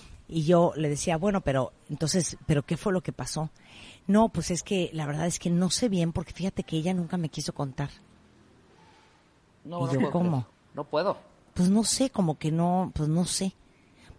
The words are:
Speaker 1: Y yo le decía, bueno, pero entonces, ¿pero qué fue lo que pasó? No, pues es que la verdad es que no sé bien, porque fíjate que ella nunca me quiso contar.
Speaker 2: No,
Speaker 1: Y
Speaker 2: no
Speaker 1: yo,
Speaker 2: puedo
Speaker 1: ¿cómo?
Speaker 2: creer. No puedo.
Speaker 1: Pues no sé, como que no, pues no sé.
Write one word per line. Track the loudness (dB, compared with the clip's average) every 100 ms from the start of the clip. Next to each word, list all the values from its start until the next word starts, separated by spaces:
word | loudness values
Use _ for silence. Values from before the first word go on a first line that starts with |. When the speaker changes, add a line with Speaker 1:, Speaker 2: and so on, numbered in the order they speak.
| -20 -20 -8
Speaker 1:
Y | -2
yo | 4 6 6 2
le | -2
decía, | -2 -2 0
bueno, | 0 0
pero | 0 0 0 -6 -12
entonces, | -4 0 0 0 -6 0
¿pero | 0
qué | 0 -4
fue | 0
lo | -2
que | -2
pasó? | -8 -8 -6 -8 -10 -20 -20 -20 -20 2
No, | 4 4
pues | 0 -4
es | -4
que | -2 -2 -2
la | -4 -4
verdad | -2 -2
es | -2
que | 0
no | 2 2
sé | 2 0
bien, | 2 0
porque | -2 -8
fíjate | -6 -6 -4
que | -4 -2
ella | -2
nunca | -2 -2 -4
me | -4
quiso | -6 -8
contar. | -6 -6 -4 -8 -8 -20 -20 _ _ -20 _ _ _ -20 -20 _ _ _ _ _ _ -12
Speaker 2:
No, | -4
Speaker 1:
Y | -2
Speaker 2:
no |
Speaker 1:
yo, | 2
Speaker 2:
puedo | 2
Speaker 1:
¿cómo? | 2 2
Speaker 2:
creer. | 0 -2 _ _ -12
No | -4
puedo. | 0 0 -2 -8 _ _ 0
Speaker 1:
Pues | 4
no | 4
sé, | 2 2 0
como | 2 0 0
que | -2
no, | 0 2 2 0
pues | -2 0
no | 0 0
sé. | -2 -4 -6 -20 _ _ _ -20